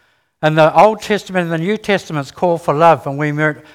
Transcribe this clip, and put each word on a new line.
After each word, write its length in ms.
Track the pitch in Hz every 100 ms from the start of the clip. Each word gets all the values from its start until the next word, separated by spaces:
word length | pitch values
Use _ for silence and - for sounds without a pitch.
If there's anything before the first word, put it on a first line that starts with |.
| _ _ _ _
And 140 | 156 156
the 220 | 156 156
Old 220 | 208 214
Testament 440 | - 202 - 185
and 80 | 170
the 140 | 165 175
New 120 | 214
Testament's 520 | - 196 - 156 131
call 280 | - 180 165
for 160 | -
love, 320 | 147 165 143 143
and 120 | 143
we 140 | 151
mer-, 300 | 147 156 147 -